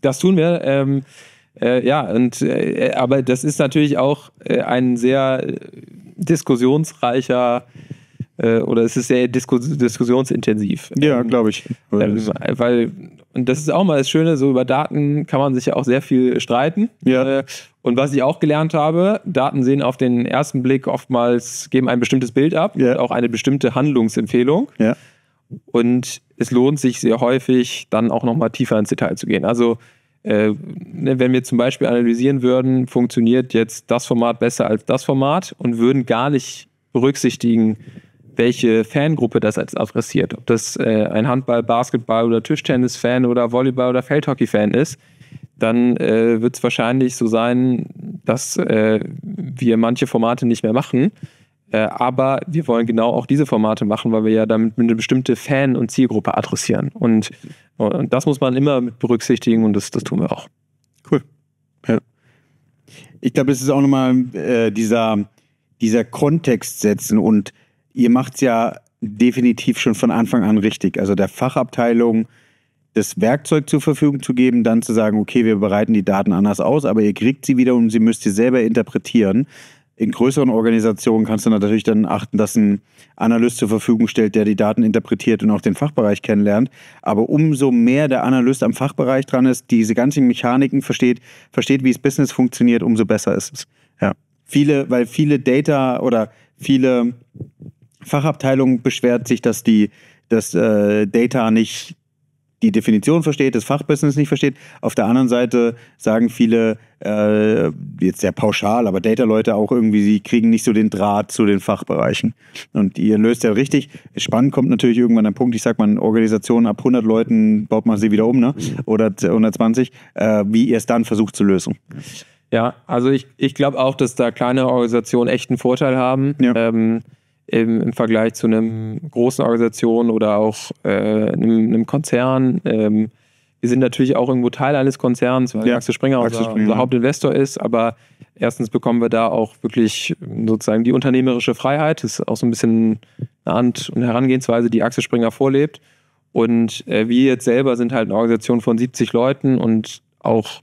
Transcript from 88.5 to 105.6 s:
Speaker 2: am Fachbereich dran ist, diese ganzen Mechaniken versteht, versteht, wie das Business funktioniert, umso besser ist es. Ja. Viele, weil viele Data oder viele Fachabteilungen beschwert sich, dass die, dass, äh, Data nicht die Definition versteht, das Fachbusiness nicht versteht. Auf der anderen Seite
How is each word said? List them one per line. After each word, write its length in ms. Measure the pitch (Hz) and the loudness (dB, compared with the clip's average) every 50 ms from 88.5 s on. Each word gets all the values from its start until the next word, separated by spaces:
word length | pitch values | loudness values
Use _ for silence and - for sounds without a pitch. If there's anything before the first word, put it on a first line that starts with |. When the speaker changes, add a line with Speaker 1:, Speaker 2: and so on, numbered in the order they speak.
| 135 - 131 | 2 2 0
Speaker 2:
am 100 | 113 110 | -2 0
Fachbereich 540 | - 131 143 - - 139 123 131 131 135 | -2 -4 -4 -2 -2 0 0 0 0 -2
dran 200 | - - 127 127 | -2 0 2 2
ist, 240 | 131 123 120 - _ | 2 2 0 -2 _
diese 240 | 123 113 113 107 113 | 2 2 2 2 2
ganzen 320 | 113 120 139 147 151 135 | 2 2 0 2 2 2
Mechaniken 560 | 123 117 - - 120 123 131 139 131 - 139 131 | 2 2 2 0 0 2 2 0 0 0 -2 -2
versteht, 380 | - 117 - - 123 123 117 _ - - - - _ | -2 -2 0 2 2 2 0 _ -20 -20 -20 -20 _
versteht, 340 | _ - 117 - 139 139 131 | _ -6 0 0 0 2 2
wie 80 | 131 120 | 0 0
das 60 | 117 | 2
Business 340 | - 139 135 - 143 123 - | 0 -2 0 0 -2 -2 0
funktioniert, 500 | - 127 120 - - 120 120 120 117 92 | 0 0 0 0 2 2 2 2 2 2
umso 220 | 117 113 107 113 | 0 0 0 2
besser 300 | 95 107 104 - - - | 0 0 0 0 -2 -2
ist 180 | - - - - | -2 -4 -8 -14
es. 140 | 135 - _ _ _ _ _ _ _ | -16 -18 _ _ _ _ _ _ _
Ja. 120 | - 98 - _ _ _ _ _ _ | -2 -2 -2 _ _ _ _ _ _
Viele, 440 | _ - 143 147 143 151 139 139 127 | _ 0 2 2 2 2 0 0 -2
weil 160 | 127 123 120 | -2 -2 -2
viele 320 | 113 - - 156 147 147 135 | -2 -2 -2 0 2 2 0
Data 640 | 131 - 123 139 147 165 151 139 135 131 123 123 | 2 2 0 2 2 0 0 0 0 -2 -2 -2
oder 300 | - 127 120 113 107 104 _ _ _ _ _ | -2 0 0 0 -2 -4 _ _ _ _ _
viele 580 | _ - - 135 131 127 131 127 123 120 120 120 120 _ _ _ - - - _ _ - - _ _ _ _ _ _ | _ -2 0 0 2 4 2 2 2 0 -2 -4 -8 _ _ _ -18 -18 -18 _ _ -20 -20 _ _ _ _ _ _
Fachabteilungen 800 | - - - 143 139 160 143 - - 135 135 131 135 127 131 120 117 | -8 -4 -2 -2 0 -2 -4 -2 -2 0 2 2 2 2 0 0 -2
beschwert 460 | 135 - - - 123 120 120 - - | -4 -4 0 0 0 0 0 0 -2
sich, 140 | 127 113 - | -4 0 0
dass 200 | 120 110 - - | -2 -2 0 0
die, 280 | - 113 107 104 101 _ _ - - _ _ _ _ | 2 4 4 2 2 _ _ -20 -20 _ _ _ _
dass, 260 | 113 113 104 - - | -2 -2 -2 -2 -2
äh, 520 | 87 110 113 107 104 104 104 104 104 107 | 0 0 2 2 2 2 2 2 2 0
Data 440 | 98 98 117 120 123 - 131 113 110 | 0 0 0 0 2 0 0 0 2
nicht 440 | 110 113 113 - - - - - - _ _ _ _ _ _ _ _ _ _ _ _ _ - | 2 2 0 0 -4 -12 -14 -16 -20 _ _ _ _ _ _ _ _ _ _ _ _ _ -2
die 80 | 113 | 0
Definition 540 | 95 113 104 - 110 107 95 - 156 170 151 | 0 0 0 2 0 2 2 2 0 2 2
versteht, 320 | 156 143 - 143 135 123 | 0 0 0 0 0 0
das 80 | 117 107 | -2 -2
Fachbusiness 500 | - 139 147 151 - 151 143 - 147 135 | -2 -2 -4 0 -2 -2 0 0 0 0
nicht 140 | 147 147 139 | 0 0 0
versteht. 260 | 151 135 - 143 127 - - - - - - | 0 0 0 -2 -4 -4 -20 -20 -20 -8 -8
Auf 120 | 113 - | -2 0
der 120 | - 113 | 0 2
anderen 220 | 101 117 131 131 123 | 2 2 2 2 2
Seite 460 | 123 120 123 117 120 123 | 2 2 0 2 2 2